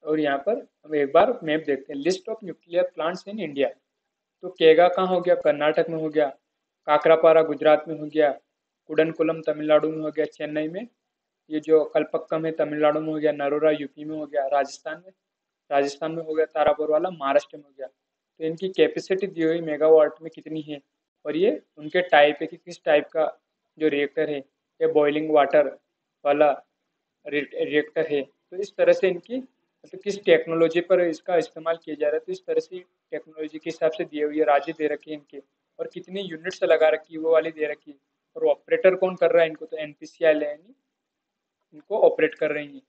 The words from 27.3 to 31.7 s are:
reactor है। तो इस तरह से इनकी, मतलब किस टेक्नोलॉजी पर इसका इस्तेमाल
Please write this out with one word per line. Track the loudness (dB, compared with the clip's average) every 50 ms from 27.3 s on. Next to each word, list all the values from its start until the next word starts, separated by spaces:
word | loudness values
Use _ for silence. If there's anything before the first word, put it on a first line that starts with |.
| -6 -6 -6 -6 -6
reactor | -8 -6 -2 0 -2 -2 -2 _ -6 -4 -2
है। | -2 -4
तो | -4 -6 _ _ _ _ -10 -10
इस | -10 -10 _
तरह | 0 4 4 4
से | 4 2 -2
इनकी, | -2 -2 -8 _ -10 -10 -10 -10 _ _ _ _ _ _ _
मतलब | -20 -20 -12
किस | -8 -8 -8 -6 2
टेक्नोलॉजी | 4 4 4 4 -2 0 0 0 0 0 -2
पर | 0 0 0 2
इसका | 2 0 -2 -6 _ -2 -2
इस्तेमाल | -2 -2 -2 _ -12 -6 -6